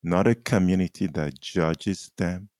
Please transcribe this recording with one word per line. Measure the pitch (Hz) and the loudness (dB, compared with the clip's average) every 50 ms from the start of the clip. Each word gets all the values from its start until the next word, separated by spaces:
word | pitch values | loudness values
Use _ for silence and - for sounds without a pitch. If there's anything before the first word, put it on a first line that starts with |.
Not | - 85 87 90 95 | -2 2 2 4 4
a | 113 117 | 4 2
community | - _ - 120 101 92 90 92 92 92 87 _ - 107 87 | 2 _ 0 2 2 4 4 4 2 0 -2 _ -4 -6 -4
that | 73 80 76 73 73 - | -2 -4 -4 -4 -6 -10
judges | - - - 92 82 80 82 - - 104 95 - - - _ | -16 -6 -2 0 0 0 0 -2 -4 -6 -6 -6 -8 -18 _
them | - 98 87 90 92 101 104 _ | -6 -4 -4 -4 -8 -12 -16 _